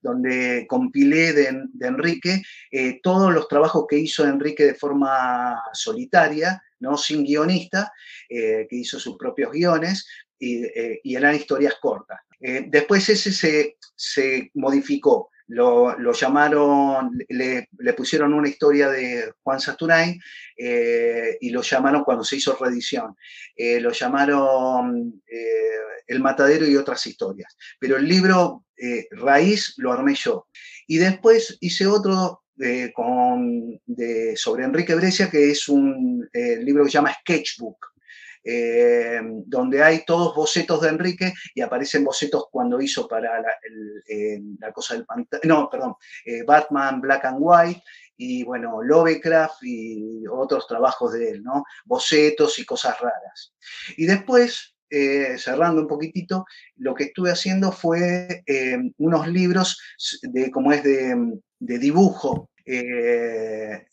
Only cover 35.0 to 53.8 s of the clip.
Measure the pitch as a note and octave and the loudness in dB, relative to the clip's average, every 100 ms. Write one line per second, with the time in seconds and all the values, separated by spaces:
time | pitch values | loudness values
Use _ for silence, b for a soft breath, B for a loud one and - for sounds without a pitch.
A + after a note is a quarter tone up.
35 | F#3+ F#3 F#3+ D3+ D3 C#3+ - C#3+ C#3 C3 | 2 2 2 4 4 2 2 2 2 0
36 | B2+ B2 A2 A#2+ A#2+ A#2 C3 C#3+ C#3 D3 | -2 -2 -4 -4 -2 0 2 2 4 2
37 | D#3 - - D#3 - - A2+ - - _ | 0 -2 -2 -2 -2 -10 -12 -14 -20 _
38 | b b b b A#2 A#2+ A#2 A#2+ A#2+ A#2+ | b b b b -6 -2 0 4 4 4
39 | A#2 A#2 A2+ A2 - B2+ B2+ C#3 D#3 E3 | 0 -4 -6 -10 -4 -2 0 4 4 4
40 | - E3+ E3 D#3 D3+ E3+ E3 D#3 D#3+ D#3+ | 2 0 2 0 0 0 0 0 0 0
41 | F3+ F3+ F#3 B B - - B2 C#3 C#3+ | -2 -2 -4 B B -8 -4 -4 -2 0
42 | C#3 - C#3+ D3 - B2+ A#2+ B2 C#3 - | 0 -2 -2 -2 -4 -4 -2 -2 -2 -4
43 | A2+ A2 A2+ A#2 A2+ A2 A2 A2 G#2+ G#2 | -4 -4 -4 -4 -4 -8 -12 -16 -14 -16
44 | G#2+ G#2+ G#2+ G#2 G#2 F#2+ A2 A#2 - A#2 | -10 -6 -4 -6 -12 -14 -14 -12 -8 -8
45 | A2+ A#2+ A#2+ - D#3+ D3+ C#3+ - C3 - | -8 -10 -8 -2 2 2 2 -4 -6 -10
46 | B B A#2 A#2 A#2 D3+ D3+ C#3+ C3+ B2+ | B B -10 -6 4 4 4 -2 -2 -2
47 | C3+ C3+ C3 C3+ E3 E3+ E3+ F3+ b b | 0 0 -2 -2 6 6 6 -2 b b
48 | b - B2+ B2+ B2 B2 A#2 A2 B2 D#3+ | b -16 -10 -8 -6 -8 -8 -4 4 6
49 | E3 D#3+ E3 D#3+ D#3 - B2 A2+ A2+ G#2+ | 6 2 2 2 2 -4 -10 -10 -10 -10
50 | A2 A2+ A2 B2+ C3+ C3 - A#2 B2+ - | -10 -12 -8 -6 -2 -2 -2 0 0 0
51 | A#2+ A#2 A2+ G2+ A#2+ C#3+ b b - B2+ | -4 -2 -4 -6 -6 -6 b b -4 -4
52 | - D#3 D3+ D3+ D3 - - A#2+ B2 - | 2 4 4 4 0 0 -6 -4 -4 -2
53 | - - - - - _ B B | -4 -6 -12 -20 -20 _ B B